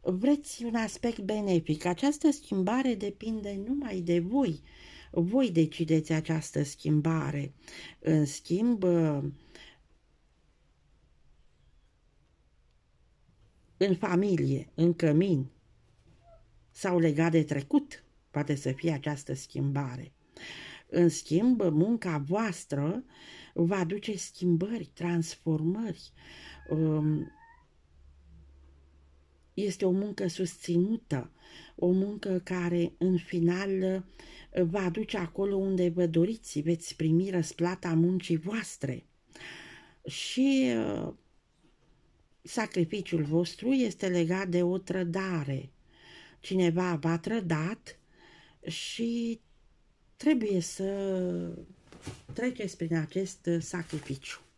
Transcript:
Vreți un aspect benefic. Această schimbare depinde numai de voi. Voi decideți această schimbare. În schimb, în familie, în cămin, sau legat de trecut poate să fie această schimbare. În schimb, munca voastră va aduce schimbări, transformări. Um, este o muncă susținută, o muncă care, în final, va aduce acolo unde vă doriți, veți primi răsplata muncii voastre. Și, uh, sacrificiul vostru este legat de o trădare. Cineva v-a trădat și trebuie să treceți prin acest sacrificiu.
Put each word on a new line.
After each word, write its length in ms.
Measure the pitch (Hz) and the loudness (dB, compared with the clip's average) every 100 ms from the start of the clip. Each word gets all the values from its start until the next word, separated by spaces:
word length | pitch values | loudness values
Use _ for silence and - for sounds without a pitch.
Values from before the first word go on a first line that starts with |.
Vreți 640 | - 185 240 294 294 - | -2 0 4 2 0 -8
un 100 | 233 | -4
aspect 440 | 226 220 - 233 226 | -2 -2 -2 -4 -4
benefic. 640 | 196 214 202 175 160 151 | -4 -2 2 2 2 -2
Această 460 | 175 175 277 294 320 | -2 0 0 2 2
schimbare 640 | 277 - 196 185 240 262 | 2 -2 0 2 2 0
depinde 680 | 220 202 202 220 220 202 196 208 | 0 -4 -6 -6 -6 -6 -8 -4
numai 340 | 277 262 190 | -4 -4 -4
de 180 | 170 175 | 2 2
voi. 440 | 170 254 254 151 - - - - - | 2 2 0 -2 -8 -20 -20 -20 -8
Voi 400 | - 170 240 254 | 0 2 4 2
decideți 600 | 165 156 - 165 160 156 | 4 2 2 2 2 2
această 500 | 156 160 160 151 147 | -2 0 -2 -2 -4
schimbare. 920 | 143 - 151 151 156 160 143 143 139 - - - - - | -4 -4 0 2 2 0 -2 -4 -6 -10 -20 -20 -20 -8
În 260 | - 156 | 2 2
schimb, 580 | 147 143 - 175 233 233 185 170 160 143 143 139 - - - _ _ _ _ _ _ _ _ _ _ _ _ _ _ _ _ _ _ _ _ _ _ _ _ _ _ _ _ _ _ _ _ _ _ _ _ _ - _ _ _ | 2 -2 -2 0 2 2 4 4 2 0 -4 -10 -18 -20 -20 _ _ _ _ _ _ _ _ _ _ _ _ _ _ _ _ _ _ _ _ _ _ _ _ _ _ _ _ _ _ _ _ _ _ _ _ _ -20 _ _ _
în 180 | 196 180 | 0 2
familie, 720 | 214 180 202 175 139 135 - | 2 2 2 2 2 -2 -4
în 200 | - 170 | 0 2
cămin, 560 | 170 165 151 196 156 131 _ _ _ _ _ _ _ _ - _ _ _ - | 4 4 4 4 2 0 _ _ _ _ _ _ _ _ -20 _ _ _ -8
sau 200 | 196 180 | 0 4
legat 320 | 165 147 165 | 4 4 4
de 120 | 165 | 4
trecut 640 | 147 143 139 294 294 - _ _ _ | 2 -2 0 0 0 -18 _ _ _
poate 240 | - 143 | -4 -2
să 180 | 143 131 | -2 -2
fie 200 | 131 170 | -2 -2
această 420 | 147 143 143 - | -2 -2 -6 -6
schimbare. 800 | 135 - 139 139 139 135 127 - _ _ - - - - - _ | -10 -8 -4 -2 -2 -4 -8 -14 _ _ -20 -16 -16 -18 -20 _
În 220 | - 170 | 4 4
schimb, 540 | 160 - 160 233 240 | 4 0 2 4 4
munca 560 | 196 151 185 233 190 156 | 4 4 4 2 0 -4
voastră 840 | 143 190 226 180 - 139 143 208 262 - - - - | 0 0 -2 -4 -6 -2 0 -2 -6 -18 -20 -20 -12
va 220 | - 170 196 | -2 0 2
aduce 400 | 170 202 214 202 | 0 -4 -6 -8
schimbări, 720 | - - 180 165 196 233 - | -8 -2 2 2 2 -4 -8
transformări. 1160 | - 170 170 165 - - 156 156 196 226 - - _ - - - - - | -6 -2 0 -2 -6 -2 0 0 -2 -4 -8 -12 _ -20 -20 -20 -20 -6
Um, 640 | 156 160 156 151 151 160 - - - _ _ _ _ - - - - - - - - _ _ _ _ _ _ _ | -2 0 2 0 0 -4 -12 -20 -20 _ _ _ _ -20 -20 -20 -20 -20 -20 -20 -20 _ _ _ _ _ _ _
este 300 | - 202 180 | -4 -4 0
o 60 | 190 | 2
muncă 380 | 185 208 202 190 | 2 -2 -2 -4
susținută, 1000 | - 180 - - 170 185 226 - 139 120 _ - - - - | -2 -6 -6 0 2 2 0 -2 -6 -6 _ -20 -20 -20 -2
o 140 | 175 | 2
muncă 500 | 185 202 208 202 180 | 2 0 -4 -2 -4
care, 480 | 180 185 175 175 170 - | -2 -2 0 0 0 0
în 180 | 185 180 | 2 2
final, 880 | - 180 165 180 196 190 185 190 185 - - - - - | 0 0 2 2 -2 0 0 -2 -6 -18 -20 -20 -8 0
va 180 | 175 196 | 0 2
aduce 360 | 185 175 220 214 | -2 -2 -4 -4
acolo 400 | 170 - 196 196 | -6 -4 -2 0
unde 320 | 196 185 180 | 0 2 2
vă 180 | 170 175 | 2 2
doriți, 540 | 165 175 226 - - | 4 2 0 -6 -4
veți 360 | 151 165 - - | 0 -2 -2 -4
primi 340 | 160 165 190 | 2 4 4
răsplata 640 | 185 165 - 175 180 180 | 0 -2 -2 -2 -2 0
muncii 420 | 165 170 185 - 170 | 4 4 2 0 -2
voastre. 720 | 160 220 190 - 135 123 - _ _ - - - - - - _ - | -2 -6 -6 -8 -6 -6 -10 _ _ -20 -18 -18 -20 -20 -20 _ -14
Și, 640 | 135 - - 269 269 254 233 | -10 -6 2 4 4 4 2
uh, 360 | 220 - - - _ _ _ _ _ _ _ _ _ _ _ _ | 0 -2 -6 -10 _ _ _ _ _ _ _ _ _ _ _ _
sacrificiul 800 | - - 214 - 165 214 180 160 | -8 -4 -2 0 0 0 -2 -2
vostru 500 | 147 160 175 - 226 | 2 2 0 -2 0
este 360 | 269 240 180 196 | 2 0 0 0
legat 400 | 180 165 185 190 | 2 2 0 0
de 140 | 175 | 2
o 160 | 175 185 | 2 0
trădare. 920 | 190 185 175 180 190 175 139 135 135 _ _ _ - - - - | -2 -4 -2 -2 -2 -4 -2 -6 -8 _ _ _ -20 -20 -20 -20
Cineva 560 | - 185 180 170 180 165 | -4 2 2 2 0 0
v-a 220 | 160 165 | 0 0
trădat 800 | 165 226 185 160 165 220 - - _ _ - - - _ - | 0 -4 -2 -2 -2 -6 -14 -20 _ _ -20 -20 -20 _ -12
și 760 | 165 - - 233 233 233 226 _ _ _ _ _ _ _ _ | -10 -10 -4 -2 -2 -4 -6 _ _ _ _ _ _ _ _
trebuie 440 | 294 285 214 190 | 2 2 2 0
să 240 | 170 - 190 196 196 185 180 175 170 170 170 - _ - - - - | -2 -4 -4 -2 -2 0 -2 -4 -6 -10 -16 -20 _ -18 -16 -16 -14
treceți 440 | - 247 247 208 - | -4 -4 -4 -8 -6
prin 200 | 165 165 | -2 -2
acest 520 | 151 185 190 - - 170 | -2 -4 -6 -6 -2 -2
sacrificiu. 840 | - 180 165 151 - 135 - - _ | -2 -8 -6 -8 -6 -10 -10 -16 _